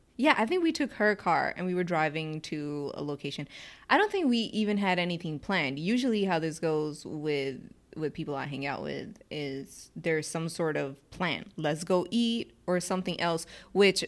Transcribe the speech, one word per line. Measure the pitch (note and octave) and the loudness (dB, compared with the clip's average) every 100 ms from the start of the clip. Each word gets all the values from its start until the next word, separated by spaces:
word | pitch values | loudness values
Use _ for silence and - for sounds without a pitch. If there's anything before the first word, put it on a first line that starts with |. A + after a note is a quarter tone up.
| _ - | _ 2
yeah, | D4 C4 | 4 4
I | A3+ | 2
think | F4+ | 2
we | E4 | 2
took | D#4 C#4 | 0 -4
her | - G#3 G3+ | 2 2 4
car | F3+ D3+ - - | 2 2 2 -2
and | F#3 | -2
we | |
were | F3+ | 0
driving | F3 E3 D#3 D#3+ D#3 D#3 | 2 2 2 0 -4 -6
to | - D3+ D3 D3 C#3+ | -6 -6 -4 -4 -4
a | - | -4
location. | D3 C#3+ C#3+ - D3+ - - - - | -6 -4 -6 -6 -10 -12 -18 -18 2
I | D4+ | 4
don't | G#4 | 4
think | G4+ C#4+ | 2 2
we | A#3 G#3+ G#3+ | 2 0 0
even | G#3 G3+ | 0 2
had | G3 F3+ | 2 2
anything | F3 E3+ E3 D3 | 0 -2 -4 -6
planned. | - F#3 C#3 C#3 | 0 0 0 0
Usually | F3 B3 B3+ G#3+ F#3+ | 0 2 2 2 2
how | E3 | 2
this | D#3+ D3+ | 0 -2
goes | E3 D#3 D3+ D3+ - | 0 0 0 -6 -10
with, | D3+ D3+ C#3+ C3+ B2+ - - _ - | -4 -2 0 0 -4 -12 -20 _ -6
with | D3+ | -4
people | E3 D3 C#3 | -4 -6 -4
I | C#3 | -4
hang | C3+ C#3 | -4 -4
out | C3 | -4
with | - C#3+ - - - | -6 -6 -10 -16 -10
is | D3+ C#3 C3+ - - - E3+ | -6 -6 -6 -10 -16 -16 -6
there's | E3 D#3 D3+ | -2 -2 -2
some | E3+ E3 | -4 -4
sort | E3 D#3+ D3 | -2 -2 0
of | C#3 C#3 _ | -4 -8 _
plan. | - F3 A#2+ - - | -4 -2 -2 -8 -4
Let's | D#3 D#3+ | -2 -2
go | F3 F#3 F3 | 2 2 4
eat | A#3 A#3 A#3 - - - | 2 2 0 -4 -8 -2
or | F3+ | -2
something | - F#3 F#3 - | 0 -2 -2 0
else, | F3 E3 - - - | 0 0 -4 -16 -2
which | F#3 G3 F#3 | 6 6 6